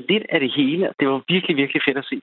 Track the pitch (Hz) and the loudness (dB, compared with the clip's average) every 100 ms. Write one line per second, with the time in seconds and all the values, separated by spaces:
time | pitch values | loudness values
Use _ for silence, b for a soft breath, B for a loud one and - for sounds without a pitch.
0 | 123 214 - 165 127 147 135 170 190 - | 0 -2 0 0 0 2 2 2 -2 0
1 | 139 135 - 180 - 143 139 143 - 135 | 0 0 0 0 0 0 0 0 0 -2
2 | - 127 | -4 -8